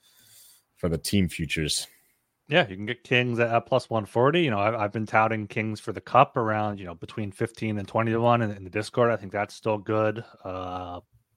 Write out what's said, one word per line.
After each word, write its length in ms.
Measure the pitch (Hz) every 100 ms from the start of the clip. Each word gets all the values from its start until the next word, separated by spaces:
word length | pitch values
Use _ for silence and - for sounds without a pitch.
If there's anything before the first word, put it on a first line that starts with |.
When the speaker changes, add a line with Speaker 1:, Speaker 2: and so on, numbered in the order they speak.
| _ _ _ - - _ _ _
Speaker 1:
for 120 | 90
the 100 | 80
team 300 | - 101 90
futures. 580 | - 78 - 76 - - _ _ _ _ _ -
Speaker 2:
Yeah, 180 | 156 117
you 60 |
can 100 | 95
get 200 | 107 120
Kings 340 | - 123 123 117
at, 120 | 117
at 160 | 117 -
plus 220 | 131 -
one 160 | 113
forty. 380 | 101 117 131 175
You 80 | 156
know, 80 | 101
I've, 160 | 104
I've 180 | 117 104
been 140 | 113 107
touting 400 | 117 110 110 101
Kings 320 | 113 107 107
for 140 | -
the 80 | 95
Cup 360 | - 123 - 127
around, 440 | 110 107 107 101
you 40 |
know, 120 | 90 85
between 340 | - - 101
fifteen 480 | - 113 - 110 104
and 80 | 98
twenty 240 | 110 113
to 100 | 113
one 220 | 120 117
in, 80 | 110
in 140 | 104
the 60 | 92
Discord. 420 | 104 107 - 120
I 20 |
think 160 | 113 98
that's 240 | 101 104
still 240 | - 113 107
good. 460 | 95 107 107 107 - -
Uh, 540 | 95 92 90 90 87 87 - _ _